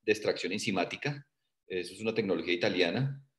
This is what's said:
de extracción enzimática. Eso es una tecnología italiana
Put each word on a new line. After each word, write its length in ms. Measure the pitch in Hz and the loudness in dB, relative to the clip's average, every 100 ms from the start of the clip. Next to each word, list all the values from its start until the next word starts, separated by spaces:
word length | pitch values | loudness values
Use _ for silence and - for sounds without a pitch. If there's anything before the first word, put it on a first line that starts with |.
de 100 | - | 2
extracción 400 | 104 101 90 87 | 2 2 -2 -2
enzimática. 720 | 101 110 95 87 - 147 143 - _ _ _ | -2 0 0 0 -2 -4 -6 -12 _ _ _
Eso 280 | _ 92 85 | _ -6 -6
es 80 | - | -4
una 120 | 110 | 0
tecnología 400 | 110 98 82 82 | 0 2 0 2
italiana 720 | 87 107 92 87 104 139 - - | 2 2 4 2 2 -2 -4 -14